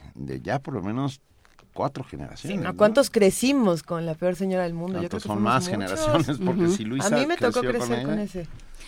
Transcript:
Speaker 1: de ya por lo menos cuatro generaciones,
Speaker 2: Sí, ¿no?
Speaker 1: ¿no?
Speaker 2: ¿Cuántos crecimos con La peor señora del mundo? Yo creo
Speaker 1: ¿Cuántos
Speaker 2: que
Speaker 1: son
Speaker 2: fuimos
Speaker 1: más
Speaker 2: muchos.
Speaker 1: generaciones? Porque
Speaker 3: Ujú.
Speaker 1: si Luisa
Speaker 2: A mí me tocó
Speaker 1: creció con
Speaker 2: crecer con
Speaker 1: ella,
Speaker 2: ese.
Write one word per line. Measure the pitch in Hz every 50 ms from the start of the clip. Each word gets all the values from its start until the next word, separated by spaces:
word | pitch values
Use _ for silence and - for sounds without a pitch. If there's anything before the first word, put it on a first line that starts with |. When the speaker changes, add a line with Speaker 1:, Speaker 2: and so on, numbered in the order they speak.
| - - -
Speaker 1:
de | 60 71 65 65 65
ya | 60 92 120 139
por | 139 160 139
lo | 104
menos | 87 101 110 127 139 139 135 - _ _ _ _ _ - _ - - _ _
cuatro | 90 107 139 135 139 127
generaciones, | - - 71 71 - - - - 151 202 202
Speaker 2:
Sí, |
¿no? | - 180
Speaker 1:
¿no? | 180
Speaker 2:
¿Cuántos | 180 208 214 220 277 269 -
crecimos | - 220 202 190 180 - 240 254 285 277 233 190 170 156
con | - - 175 165 165
La | 165 156
peor | 160 180 180 180
señora | 170 196 190 185 185 180
del | 170 170
mundo? | 165 170 185 190 180
Yo | 180 175
creo | - 214
Speaker 1:
¿Cuántos |
Speaker 2:
que | - 202
Speaker 1:
son | 104
Speaker 2:
fuimos | 208 208 113
Speaker 1:
más | 117 - 180
Speaker 2:
muchos. | -
Speaker 1:
generaciones? | 117 104 98 90 95 - - 202 - - - 135 147 - 185
Porque | 180 175 196 170
Speaker 3:
Ujú. | 170
Speaker 1:
si | 190 208 220
Luisa | 214 123 135 -
Speaker 2:
A | 208
mí | 233 - 277
me | 311 349
tocó | - - 240 - 254
Speaker 1:
creció | 240 - 240 240
con | 247 240
Speaker 2:
crecer | 240 214 -
con | - 214
Speaker 1:
ella, | 214 208
Speaker 2:
ese. | 190 - 185 165 - - - - - - - -